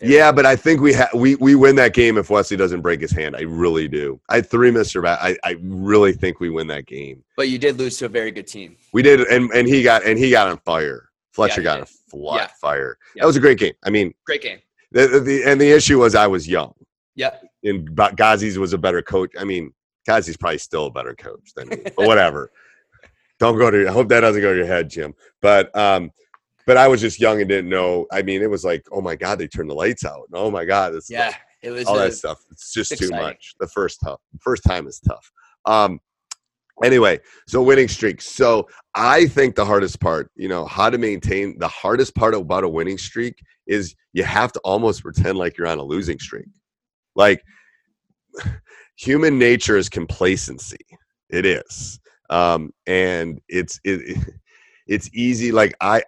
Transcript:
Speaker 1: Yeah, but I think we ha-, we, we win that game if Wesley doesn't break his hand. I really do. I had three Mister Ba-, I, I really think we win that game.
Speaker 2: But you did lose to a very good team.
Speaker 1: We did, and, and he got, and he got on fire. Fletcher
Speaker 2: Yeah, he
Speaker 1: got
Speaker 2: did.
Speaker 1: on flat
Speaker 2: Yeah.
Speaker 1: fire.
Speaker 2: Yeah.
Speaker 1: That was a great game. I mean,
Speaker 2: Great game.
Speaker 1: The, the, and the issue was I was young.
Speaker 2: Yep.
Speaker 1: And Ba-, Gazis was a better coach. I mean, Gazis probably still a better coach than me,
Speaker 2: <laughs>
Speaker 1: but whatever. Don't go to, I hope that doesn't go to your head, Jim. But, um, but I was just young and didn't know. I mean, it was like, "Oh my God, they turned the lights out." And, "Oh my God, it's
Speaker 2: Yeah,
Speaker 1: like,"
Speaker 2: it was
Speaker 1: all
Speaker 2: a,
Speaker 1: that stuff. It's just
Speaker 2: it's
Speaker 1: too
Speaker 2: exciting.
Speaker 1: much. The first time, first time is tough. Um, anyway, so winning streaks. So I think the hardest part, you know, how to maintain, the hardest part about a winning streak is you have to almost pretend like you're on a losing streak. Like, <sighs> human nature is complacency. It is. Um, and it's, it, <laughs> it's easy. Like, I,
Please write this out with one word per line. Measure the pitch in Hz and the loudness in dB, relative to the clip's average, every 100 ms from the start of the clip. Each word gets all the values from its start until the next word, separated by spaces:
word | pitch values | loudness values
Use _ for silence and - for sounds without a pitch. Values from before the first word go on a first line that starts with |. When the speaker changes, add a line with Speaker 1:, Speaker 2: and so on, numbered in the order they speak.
Speaker 1:
Yeah, | 113 147 151 | 4 6 6
but | 143 135 | 6 4
I | 131 | 2
think | 156 160 | 2 2
we | 143 | 4
ha-, | 127 123 | 2 2
we, | 120 127 139 | 2 2 4
we | 131 | 4
win | 139 135 139 | 6 6 6
that | 123 | 4
game | 101 120 110 | 4 2 2
if | 95 | 0
Wesley | 104 98 98 | 0 0 0
doesn't | 95 87 | -2 -2
break | 85 82 | -2 -4
his | 78 | -4
hand. | 80 78 65 | -4 -6 -8
I | |
really | 82 82 87 80 78 | -8 -2 0 0 -2
do. | 73 73 65 - | -6 -6 -10 -2
I | 117 | -2
had | - | 0
three | 117 123 | 4 4
Mister | 117 104 95 | 4 0 -2
Ba-, | 85 85 | -2 -2
I, | 90 92 | -2 -4
I | 87 87 | -6 -8
really | 92 95 95 104 101 | -10 -8 2 4 6
think | 85 92 85 | 4 -4 -4
we | 87 | -6
win | 80 80 | -6 -6
that | 73 69 | -10 -12
game. | 67 69 67 _ - | -16 -16 -18 _ -6
Speaker 2:
But | 135 | -4
you | 127 | 0
did | 143 127 | -2 -2
lose | 127 120 | -6 -6
to | 123 | -6
a | |
very | 113 110 | -6 -6
good | 104 95 | -10 -16
team. | 110 87 _ _ | -18 -20 _ _
Speaker 1:
We | 120 | 4
did, | 131 139 | 6 6
and, | 123 123 123 | 6 2 2
and | 117 120 | 2 2
he | 139 | 4
got, | 110 110 | 4 2
and | 98 110 | 2 0
he | 131 | 4
got | 117 98 | 4 2
on | 85 | -2
fire. | - 80 76 62 _ _ _ | -4 -4 -4 -8 _ _ _
Fletcher | - 107 | -2 -2
Speaker 2:
Yeah, | 92 | 0
he | |
Speaker 1:
got | 82 | -2
Speaker 2:
did. | 71 | -4
Speaker 1:
on | 69 _ _ | -8 _ _
flat | 71 73 73 | -16 -6 -4
Speaker 2:
Yeah. | - - | -6 -6
Speaker 1:
fire. | 73 71 65 60 _ | -6 -4 -6 -12 _
Speaker 2:
Yeah. | - | 0
Speaker 1:
That | 151 | 2
was | 139 | 6
a | |
great | 139 113 | 4 4
game. | 98 - | 0 -4
I | 98 | -4
mean, | 104 92 - - | -2 -2 -6 -10
Speaker 2:
Great | 147 | -8
game. | 131 92 _ _ _ | -8 -14 _ _ _
Speaker 1:
The, | 123 131 135 | 2 4 4
the, | 131 139 | 2 0
and | 127 139 | 2 4
the | 143 | 6
issue | 151 - 139 | 6 6 4
was | 120 | 6
I | 107 104 | 4 2
was | 92 78 | 0 -2
young. | 87 69 _ _ _ _ - | -4 -4 _ _ _ _ -8
Speaker 2:
Yep. | 131 - _ _ | -8 -8 _ _
Speaker 1:
And | 104 98 78 | -6 -6 -8
Ba-, | 80 104 98 | -2 -2 2
Gazis | 110 107 107 95 | 2 2 0 -4
was | 95 | -4
a | 90 | -2
better | 92 87 | -2 -4
coach. | 82 95 92 - | -2 -4 -4 -8
I | |
mean, | 98 90 76 _ _ _ - | -8 -8 -8 _ _ _ -2
Gazis | 110 90 78 | -2 -2 -6
probably | 85 78 | -6 -6
still | - 80 73 | -8 -8 -6
a | |
better | 64 62 | -8 -12
coach | 62 55 50 _ | -16 -20 -20 _
than | - 64 | -20 -14
me, | - | -14
Speaker 2:
<laughs> | - - | -12 -2
Speaker 1:
but | 107 | 4
whatever. | 110 87 71 65 _ _ _ _ _ _ _ _ _ | 4 4 0 -10 _ _ _ _ _ _ _ _ _
Don't | 117 113 | 0 2
go | 117 | 2
to, | 104 95 | 4 2
I | |
hope | 98 113 | 0 2
that | - | 4
doesn't | 113 104 | 4 2
go | 101 | 0
to | 92 | 0
your | 87 | -2
head, | 90 80 | -2 -4
Jim. | 82 76 - _ _ | -8 -12 -14 _ _
But, | 101 101 95 104 | 4 4 2 0
um, | 104 95 85 - _ _ _ _ - | 2 2 -2 -14 _ _ _ _ 2
but | 127 | 6
I | 135 | 6
was | 127 | 4
just | 110 - | 0 0
young | 110 107 | 0 0
and | 98 | 0
didn't | 98 90 | -2 -2
know. | 92 90 90 82 | -2 0 -2 -4
I | 98 | -6
mean, | 98 95 | -4 -4
it | 107 | -4
was | 98 | -4
like, | 90 82 - | -4 -6 -6
"Oh | 98 | -10
my | 92 82 | -8 -8
God, | 92 101 | -6 -6
they | 80 | -8
turned | - 78 | -10 -10
the | |
lights | 73 95 123 76 | -6 -6 -6 -10
out." | 71 - | -14 -16
And, | 85 | -8
"Oh | 107 | -6
my | 101 | -6
God, | 85 98 92 | -2 -2 -2
it's | 82 - | -6 -12
Speaker 2:
Yeah, | 117 117 | -6 -6
Speaker 1:
like," | - _ _ | -8 _ _
Speaker 2:
it | 120 | -14
was | 120 120 | -8 -2
Speaker 1:
all | 104 | 0
Speaker 2:
a, | |
Speaker 1:
that | 95 | -2
stuff. | 87 78 78 _ | -4 -12 -12 _
It's | _ - | _ -12
just | 110 104 | -8 -8
Speaker 2:
it's | - | -6
Speaker 1:
too | 92 | -6
Speaker 2:
exciting. | 90 78 | -6 -10
Speaker 1:
much. | - - _ | -12 -20 _
The | 92 | -10
first | - 92 - | -6 -6 -6
time, | 76 69 _ - | -10 -10 _ -12
first | - 120 | -6 -2
time | - 92 71 | -2 -2 -6
is | - | -8
tough. | - - _ _ _ _ - | -6 -6 _ _ _ _ 0
Um, | 110 104 92 _ _ _ - _ _ _ _ | 2 2 -2 _ _ _ -20 _ _ _ _
anyway, | 120 127 107 80 - _ _ | 2 4 4 2 -6 _ _
so | 127 | 0
winning | 127 135 123 | 4 4 2
streaks. | - 107 90 - | -2 -6 -6 -12
So | - 123 113 - - _ | 0 2 2 -2 -14 _
I | 98 120 151 165 | -2 2 4 4
think | 139 131 113 | 2 0 0
the | 104 | 0
hardest | 101 95 - | 2 0 -4
part, | 82 80 67 - | -2 -2 -6 -10
you | 95 | -8
know, | 90 | -8
how | 78 - 107 | -8 -2 -2
to | 120 | 0
maintain, | 113 98 101 95 101 - | -4 -4 -4 -4 -6 -6
the | 82 | -8
hardest | - 95 120 131 | -6 -4 0 -2
part | - 113 | 0 0
about | 110 82 90 | 0 -2 -2
a | 92 | -2
winning | 80 85 98 | -4 -6 -8
streak | - - 120 - _ _ - | -10 -8 -8 -10 _ _ -6
is | 101 87 - _ | -6 -6 -12 _
you | 87 | -6
have | 92 101 120 | -4 -2 -2
to | - | -4
almost | - 101 113 98 | -4 -2 0 -4
pretend | - - 90 95 | -6 -4 -2 -2
like | 87 - | -4 -6
you're | 85 | -6
on | 78 | -6
a | |
losing | 69 82 87 73 | -6 -6 -6 -10
streak. | - - - _ _ _ _ _ _ | -12 -16 -18 _ _ _ _ _ _
Like, | - - 92 - _ _ _ _ _ _ _ _ | 2 2 2 -4 _ _ _ _ _ _ _ _
<sighs> | - - - _ _ _ _ | -14 -12 -12 _ _ _ _
human | - 147 160 139 | -2 0 2 2
nature | 120 120 - 104 | 2 2 0 -2
is | 90 | -2
complacency. | - 82 - 92 95 - 64 - - _ _ _ _ _ | -8 -10 -2 -2 -2 -6 -14 -18 -20 _ _ _ _ _
It | 85 95 | -2 0
is. | 80 - - - - _ _ _ | -2 -6 -16 -18 -18 _ _ _
Um, | 85 87 85 78 - - | -2 0 0 -6 -14 -4
and | 92 92 87 85 71 _ | -2 -2 -2 -6 -10 _
it's, | 87 87 - | -8 -8 -10
it, | 101 95 57 85 - - _ _ | -8 -8 -8 -10 -10 -12 _ _
<laughs> | _ _ - | _ _ -8
it's | 104 - | -8 -6
easy. | 113 123 120 120 | -6 -4 -2 0
Like, | 110 104 - | 2 2 0
I, | 95 110 | -2 0